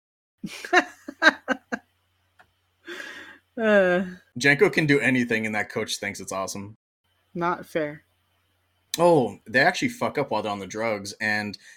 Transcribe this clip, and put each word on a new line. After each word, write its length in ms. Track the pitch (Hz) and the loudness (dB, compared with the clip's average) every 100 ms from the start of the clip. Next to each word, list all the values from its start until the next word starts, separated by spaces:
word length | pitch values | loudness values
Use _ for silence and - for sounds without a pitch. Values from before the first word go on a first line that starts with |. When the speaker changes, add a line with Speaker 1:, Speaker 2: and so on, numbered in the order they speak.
| _ _ _ _ | _ _ _ _
Speaker 1:
<laughs> 280 | - - - 359 - - - - 320 - - 254 - 233 _ _ _ _ _ _ _ _ _ _ - - - - - - _ - | -16 -14 0 0 0 -10 -18 2 2 2 -6 -6 -6 -12 _ _ _ _ _ _ _ _ _ _ -20 -16 -16 -16 -20 -20 _ -2
Uh. 480 | 220 202 185 180 185 - _ 123 | 4 4 4 2 -2 -10 _ 0
Speaker 2:
Janko 320 | 139 143 196 | 2 4 4
can 160 | - 151 | 4 2
do 120 | 143 | 4
anything, 440 | 120 127 120 110 | 4 2 0 -2
and 100 | 110 | -2
that 140 | 107 98 | -4 -4
coach 260 | 113 107 - | -6 -6 -6
thinks 240 | 101 98 | -8 -8
it's 120 | 95 | -8
awesome. 440 | 95 95 101 101 113 _ _ _ _ _ | -6 -6 -8 -14 -18 _ _ _ _ _
Speaker 1:
Not 320 | 175 170 170 - | -6 -4 -4 -6
fair. 380 | 170 147 151 _ _ _ _ _ _ _ _ - - | -6 -6 -8 _ _ _ _ _ _ _ _ -8 2
Speaker 2:
Oh, 400 | 175 160 113 98 - | 6 6 4 -4 0
they 140 | 120 | 4
actually 280 | 160 185 127 | 4 2 -4
fuck 300 | - 113 147 | -2 -4 -2
up 120 | 139 | -2
while 120 | 107 | -2
they're 100 | 104 | -2
on 60 | 101 | -6
the 80 | 95 | -8
drugs, 460 | 107 113 104 98 107 | -4 -2 -4 -6 -4
and 360 | 107 104 104 - - | -2 -2 -4 -10 -18